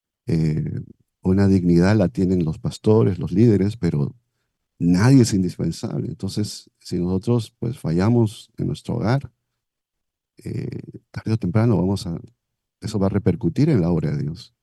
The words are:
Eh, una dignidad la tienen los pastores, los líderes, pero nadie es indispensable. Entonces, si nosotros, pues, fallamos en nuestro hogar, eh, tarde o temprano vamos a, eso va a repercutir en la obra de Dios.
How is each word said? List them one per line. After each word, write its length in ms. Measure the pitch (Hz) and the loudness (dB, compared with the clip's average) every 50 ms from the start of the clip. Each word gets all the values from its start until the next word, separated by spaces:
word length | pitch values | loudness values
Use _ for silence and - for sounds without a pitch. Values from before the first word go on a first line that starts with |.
| _ _ _ _ _ | _ _ _ _ _
Eh, 540 | - 80 82 80 78 76 78 76 - - - - - - _ _ _ _ _ - | -2 -2 0 0 0 -2 -2 -4 -6 -8 -10 -12 -14 -20 _ _ _ _ _ -2
una 240 | 92 95 98 98 | 0 2 2 4
dignidad 480 | 98 95 95 87 87 85 85 90 98 107 | 4 4 4 4 4 4 4 4 4 4
la 120 | 107 92 87 | 4 2 0
tienen 360 | - - 95 90 95 90 82 | 0 0 0 0 2 0 0
los 140 | 80 78 - | -2 -4 -4
pastores, 600 | - - - - - 107 107 110 113 101 90 - | -8 -8 -8 -2 2 2 4 4 4 2 0 -4
los 120 | - 80 | -6 -2
líderes, 440 | 87 98 117 120 104 90 95 104 110 | 2 4 4 4 4 4 2 0 -2
pero 380 | - - 85 78 73 69 - - - _ _ _ _ _ _ _ _ _ _ _ _ | -2 -2 -2 0 0 -2 -4 -6 -12 _ _ _ _ _ _ _ _ _ _ _ _
nadie 440 | 85 87 90 90 107 127 139 135 117 | 0 2 2 4 4 6 6 6 6
es 100 | - 110 | 4 2
indispensable. 760 | 95 92 87 - - 85 82 82 - - - - - - - | 0 -2 -2 -4 -4 -6 -6 -6 -6 -10 -8 -8 -8 -8 -8
Entonces, 600 | - - 95 95 - 110 107 107 - - - _ _ _ | -8 -8 -10 -8 -6 -6 -6 -6 -8 -14 -20 _ _ _
si 180 | _ - 90 90 | _ -8 -6 -4
nosotros, 540 | 87 90 95 95 - 120 120 120 110 - _ _ | -2 -2 -2 -2 0 0 0 0 -2 -6 _ _
pues, 200 | - - - - | -8 -8 -8 -6
fallamos 720 | - 80 80 87 95 113 120 117 113 104 107 - - _ _ | -4 -2 0 0 2 2 4 2 2 0 -2 -8 -18 _ _
en 100 | - 90 | -8 -6
nuestro 280 | 90 - - - - 85 | -6 -6 -8 -8 -8 -6
hogar, 340 | 82 85 104 131 139 - - _ _ _ _ _ _ _ _ _ _ _ _ _ _ _ _ _ _ _ _ _ - - | -4 -2 0 -2 -2 -4 -8 _ _ _ _ _ _ _ _ _ _ _ _ _ _ _ _ _ _ _ _ _ -16 -12
eh, 240 | - - - - - - - - - - - - _ | -8 -8 -8 -8 -8 -10 -12 -14 -16 -20 -20 -20 _
tarde 220 | - - - - 113 | -16 -10 -4 -4 -2
o 40 | |
temprano 380 | - - 90 - 113 113 123 104 | -2 -2 0 0 2 4 4 2
vamos 300 | 85 87 95 101 92 - | 2 2 0 -2 -2 -4
a, 120 | 85 82 - - - _ _ _ _ _ _ _ _ _ _ | -8 -8 -10 -12 -16 _ _ _ _ _ _ _ _ _ _
eso 180 | - 107 - 101 | -12 -8 -2 0
va 80 | 95 | 0
a 20 | 95 | 0
repercutir 600 | 101 101 - - 85 82 - 85 - 123 143 165 | 0 0 0 0 -2 0 -2 -4 0 0 2 2
en 120 | 151 101 | 2 2
la 80 | 82 85 | 2 2
obra 220 | 87 80 73 73 | 0 0 0 -2
de 120 | 76 73 69 | -4 -4 -6
Dios. 300 | 76 80 - - - _ _ | -6 -8 -10 -14 -20 _ _